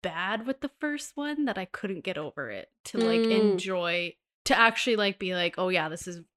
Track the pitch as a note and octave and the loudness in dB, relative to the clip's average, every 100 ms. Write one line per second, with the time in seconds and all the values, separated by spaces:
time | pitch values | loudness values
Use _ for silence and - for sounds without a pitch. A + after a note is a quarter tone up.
0 | F3 E3 F#3 A3 A#3 C4 C#4 _ D4+ D4 | -6 -4 -2 -2 -4 -4 -6 _ -4 -4
1 | - - D4 D4+ C#4+ G3 F#3 - G3+ F#3 | -8 -6 -4 -2 -2 -2 -6 -6 -6 -6
2 | - F3 D3 - B2+ G2 - _ - A3+ | -6 -6 -6 -8 -8 -10 -12 _ -8 0
3 | A3+ A3+ A3+ A3 G#3+ F#3 F#3 F#3 E3+ F3 | 2 4 4 6 4 4 0 -2 0 -2
4 | F3 - _ _ - F3+ A3+ A3+ - A3 | -4 -8 _ _ 0 6 6 4 0 2
5 | G3+ G3 F#3 F3+ F3 - F#3 F3+ D#3+ E3 | 2 0 -4 0 -2 0 0 2 0 -6
6 | - E3+ E3 | -10 -12 -14